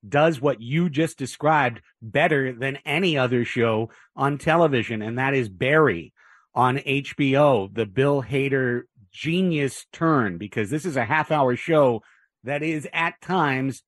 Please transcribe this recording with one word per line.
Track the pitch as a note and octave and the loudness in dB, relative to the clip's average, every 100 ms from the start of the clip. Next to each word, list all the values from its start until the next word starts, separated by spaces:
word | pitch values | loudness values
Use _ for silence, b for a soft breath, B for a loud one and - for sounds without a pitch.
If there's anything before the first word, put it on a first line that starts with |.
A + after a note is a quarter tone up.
| G#2 | 0
does | C#3+ D#3+ D3+ | 2 2 2
what | C#3+ B2+ | -2 -2
you | A#2 D3+ F3 | -2 0 0
just | C#3 D#3+ - | 0 -2 -2
described | C3 - D3 D#3 B2+ A2+ b b | -10 -2 0 2 0 -4 b b
better | A2+ C#3 E3+ D3 C3 | -4 0 2 2 -2
than | A#2+ C3+ C#3 | -4 -8 -8
any | - D3 F#3+ D3 | -4 -2 0 0
other | B2+ B2 A#2+ | 2 0 0
show | B2 A#2 A2 - b b - | 0 0 0 -4 b b -4
on | C3+ C#3+ | -2 -2
television, | - D#3+ E3 C3 A2 A2 | 0 4 4 2 -2 -6
and | G#2+ A#2+ | -6 -4
that | C3 | -2
is | C#3 A2+ | 0 -2
Barry | F#2 C3 D#3 D3+ E2+ E2 _ b b b - | -2 2 4 4 2 -8 _ b b b 0
on | B2+ C3+ | 0 0
H | C#3+ C#3 C3+ - | -2 -4 -4 -2
B | C#3+ C3+ | 0 4
O, | D3 B2 G2 | 4 2 0
the | G#2 G#2 | -4 -4
Bill | G2 C#3 C#3+ | 0 0 0
Hader | A#2 C#3 C#3 C3+ B2+ A#2+ - _ G2+ | -2 -4 -2 -2 -2 -4 -8 _ _
genius | - D3+ E3+ F#3 D#3 C#3 - - | -10 -4 0 0 0 -2 -6 -18
turn, | - E3 D3+ G#2+ E2+ | -2 2 2 0 -4
because | G2+ - G#2 | -8 -4 -4
this | D3+ F3 | -4 -4
is | C3+ | -4
a | A2+ | 0
half-hour | D#3 D3+ D#3 C3+ B2 | 0 0 2 2 0
show | - D#3 C3+ A2+ b b b _ | 0 4 4 2 b b b _
that | A#2 C#3+ | -8 -6
is | D#3 D#3 C3 | -4 -6 -6
at | E3 E3 - | -4 -4 -4
times | - F#3 D3+ C3 C3+ A#2+ | -4 0 2 0 -2 -6